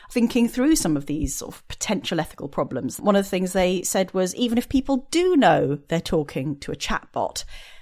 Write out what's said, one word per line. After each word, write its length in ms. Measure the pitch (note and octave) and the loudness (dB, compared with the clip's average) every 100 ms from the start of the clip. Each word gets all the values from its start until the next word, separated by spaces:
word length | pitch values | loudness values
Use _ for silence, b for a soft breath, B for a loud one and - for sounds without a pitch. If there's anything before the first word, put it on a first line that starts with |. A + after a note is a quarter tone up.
| B | B
thinking 380 | B3 A#3 B3 A#3 | 0 2 2 2
through 280 | B3 C#4 D#4 | 2 2 2
some 200 | F3+ C#3+ | 2 -2
of 100 | C#3+ | -2
these 300 | D3+ C#3+ - | -4 -4 -6
sort 180 | - | -10
of 120 | - - | -14 -16
potential 520 | - - G3 - E3+ | -8 -4 -2 -2 -2
ethical 280 | D#3 - C#3+ | -4 -6 -8
problems. 520 | - - - C3 - | -4 -4 -4 -6 -2
One 160 | G#3 G3+ | 2 2
of 80 | |
the 60 | G3 | 2
things 220 | F3+ F#3 | -2 0
they 300 | F#3+ F3+ F#3 | 2 2 0
said 300 | - G3 F#3+ | -2 -2 0
was, 200 | F#3+ F#3 - | 0 -2 0
even 220 | A#3+ A#3 | 0 0
if 100 | - | 0
people 400 | C4 C4 C4+ - | -2 0 -2 0
do 260 | E4 F4+ E4 | 0 4 6
know 420 | G3 D3+ C#3 C#3+ - | 6 6 2 -2 -2
they're 120 | E3 | -2
talking 580 | - D#3+ C#3+ D3+ C3+ C#3+ | 0 -2 -2 -6 -6 -8
to 120 | - | -8
a 40 | - | -8
chatbot, 680 | - - - - G2 - - B B B | -4 -6 -4 -6 -4 -6 -12 B B B